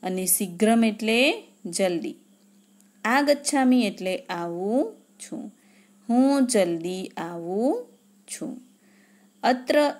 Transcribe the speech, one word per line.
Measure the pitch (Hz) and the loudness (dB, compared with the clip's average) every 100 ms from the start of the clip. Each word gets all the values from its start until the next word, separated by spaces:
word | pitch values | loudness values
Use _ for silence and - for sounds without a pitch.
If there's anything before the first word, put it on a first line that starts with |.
અને | 185 185 185 | -4 -4 -2
શીઘ્રમ | - 196 175 214 233 | -2 -4 0 2 4
એટલે | 226 208 220 233 277 440 - _ 190 | 2 0 0 2 2 0 -8 _ -10
જલ્દી. | 170 190 170 - - _ _ _ _ _ _ _ _ 214 | -2 0 0 -6 -12 _ _ _ _ _ _ _ _ 0
આગચ્છામિ | 254 285 285 294 285 262 254 | 2 4 2 2 2 4 4
એટલે | 214 - 185 185 | 2 -2 -6 -6
આવું | - 180 170 170 190 240 440 427 _ _ | -6 -8 -6 -4 -2 0 -2 -6 _ _
છું. | - - - _ _ _ _ _ - | -14 -12 -14 _ _ _ _ _ 0
હું | 233 269 277 254 | 4 4 4 2
જલ્દી | 220 180 170 170 185 190 | 2 2 0 -4 -6 -10
આવું | - 170 170 170 190 247 453 494 _ _ _ - | -10 -10 -10 -6 -2 0 -2 -6 _ _ _ -18
છું. | - - - - _ _ _ _ _ _ _ | -12 -12 -12 -18 _ _ _ _ _ _ _
અત્ર | 247 254 - 302 285 | 0 0 0 2 2